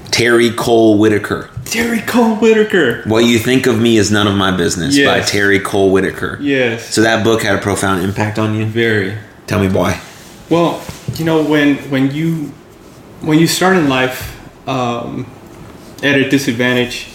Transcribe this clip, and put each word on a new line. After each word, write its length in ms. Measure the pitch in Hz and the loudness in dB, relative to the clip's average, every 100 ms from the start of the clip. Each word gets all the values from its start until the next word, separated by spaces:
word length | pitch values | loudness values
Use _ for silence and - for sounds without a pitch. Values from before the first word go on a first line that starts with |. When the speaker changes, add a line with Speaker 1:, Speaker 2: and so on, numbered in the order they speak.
| - | -6
Speaker 1:
Terry 400 | - 120 117 120 | 0 2 4 2
Cole 480 | 107 - 117 113 104 | 0 0 4 4 4
Whitaker. 500 | 107 104 - 95 - - - | 4 2 -2 -8 -8 -14 -8
Speaker 2:
Terry 360 | 226 233 226 | -4 -4 -4
Cole 340 | - 240 226 208 | -2 0 0 2
Whitaker. 680 | 226 220 214 196 131 - - | 4 4 2 2 0 -2 0
Speaker 1:
What 180 | 110 117 | 2 4
You 140 | 117 | 2
Think 260 | 120 127 131 | 2 2 2
of 140 | 110 | 2
Me 160 | 117 113 | 2 2
Is 140 | 98 | 2
None 160 | 104 104 | 2 0
of 80 | 98 | 0
My 200 | 95 92 | 0 0
Business 400 | 82 90 78 139 | -2 -2 0 2
by 200 | 139 90 | 2 0
Speaker 2:
Yes. 140 | - | 0
Speaker 1:
Terry 280 | 101 101 98 | 0 2 0
Cole 320 | - 104 98 | 0 0 2
Whitaker. 460 | 95 90 - 90 - | 2 0 -4 -8 -6
Speaker 2:
Yes. 520 | 143 135 123 113 - | -2 0 0 -4 -4
Speaker 1:
So 80 | - | 0
that 220 | 113 113 | 2 2
book 180 | 104 110 | 0 0
had 140 | 110 98 | 0 -2
a 60 | |
profound 420 | 101 92 101 95 | -2 -2 -2 -2
impact 340 | 95 98 107 107 | -2 -4 -4 -2
on 160 | 107 107 | -2 -2
you? 100 | 110 | -2
Speaker 2:
Very. 520 | 113 113 107 95 107 - - - | 0 0 0 -2 -8 -14 -16 -4
Speaker 1:
Tell 120 | 98 | 0
me 100 | 95 | 0
why. 300 | 98 92 85 - - - - - | 0 -2 -4 -10 -20 -20 -16 -2
Speaker 2:
Well, 340 | 165 170 - - - - 120 | 0 0 -2 -10 -12 -10 -6
you 100 | 160 | 0
know, 180 | 160 | 0
when, 340 | 147 151 147 139 139 | 2 2 2 0 -2
when 220 | 135 135 | -2 -2
you, 340 | 143 165 160 143 - - - - - - - | -2 -4 -4 -8 -14 -20 -20 -20 -20 -20 -8
when 180 | 156 156 | 0 2
you 80 | 160 | 2
start 300 | - 185 185 | 2 2 2
in 120 | 143 | 2
life, 480 | 131 127 - - - - - - | 0 -2 -4 -12 -16 -20 -14 -8
um, 580 | 131 120 120 135 127 120 - - - - - - - | -4 -4 -4 -8 -10 -12 -16 -20 -20 -20 -20 -20 -4
at 120 | 139 139 | 0 2
a 140 | 127 | 2
disadvantage, 800 | 139 135 117 123 123 120 - - | 0 0 0 0 0 -2 -6 -14